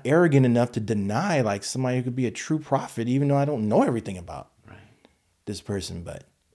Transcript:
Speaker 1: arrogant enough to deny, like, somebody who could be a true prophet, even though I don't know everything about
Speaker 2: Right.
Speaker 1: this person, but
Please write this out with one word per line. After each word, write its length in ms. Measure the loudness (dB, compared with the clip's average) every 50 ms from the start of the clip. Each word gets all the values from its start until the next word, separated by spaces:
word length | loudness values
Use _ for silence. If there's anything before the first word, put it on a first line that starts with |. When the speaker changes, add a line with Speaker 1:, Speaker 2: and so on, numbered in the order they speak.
| 0
Speaker 1:
arrogant 400 | 2 4 4 6 6 6 6 6
enough 260 | 6 4 4 2 2 0
to 60 | -4
deny, 600 | -4 -2 -2 -2 -2 -2 -2 -2 0 0 0 2
like, 220 | 2 0 0 -2 -4
somebody 340 | -6 -6 -4 -2 -2 -2
who 60 | -2 -2
could 120 | -4 -2
be 120 | -2 -2
a 40 | -2
true 280 | -4 -6 -4 -4 -4 -4
prophet, 480 | -2 -2 -2 -2 -2 -4 -6 -4 -2
even 220 | 0 0 2 2 2
though 60 | 2
I 80 | 2 0
don't 220 | 0 -2 -2 0
know 140 | 2 4 4
everything 380 | 4 2 0 -2 -4 -6 -10 -10
about 320 | -10 -12 -14 -14 -14 _ _ _ _
Speaker 2:
Right. 100 | -20 -20 -20 -20 -20 _ _ _ _ _ _ _ _ _ _ _
Speaker 1:
this 140 | -10 -10 -10
person, 440 | -8 -6 -6 -6 -6 -6 -8 -10 -10
but 220 | -10 -12 -14 -16 _ _ _ _ _